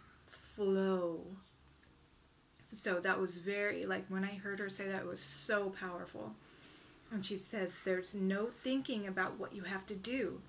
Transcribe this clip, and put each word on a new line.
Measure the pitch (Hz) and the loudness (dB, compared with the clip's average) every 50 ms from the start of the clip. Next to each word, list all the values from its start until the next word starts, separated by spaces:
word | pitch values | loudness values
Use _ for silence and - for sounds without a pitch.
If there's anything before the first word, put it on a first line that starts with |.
| - - - - - | -14 -20 -20 -20 -18
flow." | - - - - - - 214 202 196 190 190 190 190 190 180 175 170 165 170 - 180 190 190 - - - - - - - - - - - - - - - - - - - - - - - - - - 214 | -14 -14 -12 -12 -10 -4 0 4 4 6 6 6 6 6 4 4 2 0 -2 -6 -8 -12 -14 -16 -20 -20 -20 -20 -20 -20 -20 -20 -20 -20 -20 -20 -20 -20 -20 -20 -20 -20 -20 -20 -20 -20 -20 -18 -12 -6
So | - - 214 180 175 | -2 0 2 2 2
that | 175 190 185 190 | 4 4 4 4
was | 190 175 180 | 4 0 0
very, | 175 170 196 202 202 208 208 185 170 196 | -2 -2 0 0 2 2 2 2 0 0
like, | 190 185 190 190 | 0 0 0 0
when | 190 190 190 196 | -2 0 0 0
I | 202 202 | 0 -2
heard | 190 196 202 196 196 | -4 -4 -4 -4 -2
her | 202 190 | -4 -4
say | 196 - 196 | -4 -4 -2
that, | 196 190 185 | -2 -2 -2
it | - | -2
was | 175 185 - | -4 -4 -4
so | - - - - - - 214 202 202 190 | -4 -4 -2 -2 0 2 2 4 2 2
powerful. | 190 - 190 180 180 180 180 - - - 220 220 214 - - - - - - - - - - - - - - - | -2 -4 -6 -4 -4 -6 -8 -8 -8 -8 -8 -8 -8 -12 -16 -20 -20 -20 -20 -20 -20 -20 -20 -20 -20 -20 -10 -6
And | 226 196 196 | -4 -2 0
she | - 208 | 0 0
says, | 196 - - - 208 185 175 - - | -2 -4 -2 -2 0 0 0 -2 -2
"There's | - 190 185 185 185 - - | 2 2 2 2 2 -2 0
no | 202 190 190 190 202 220 240 | 2 4 4 4 4 2 0
thinking | - - - 262 262 269 262 - 247 214 202 | -2 -2 0 2 2 2 2 0 0 0 0
about | 190 185 190 190 - - | 0 2 2 2 0 0
what | 208 190 - - | -4 -6 -6 -6
you | 202 180 | -6 -4
have | 180 196 190 - | -4 -4 -4 -4
to | - 208 | -4 -6
do. | 190 190 233 254 269 214 170 - - - | -4 -2 0 2 2 2 0 -2 -4 -10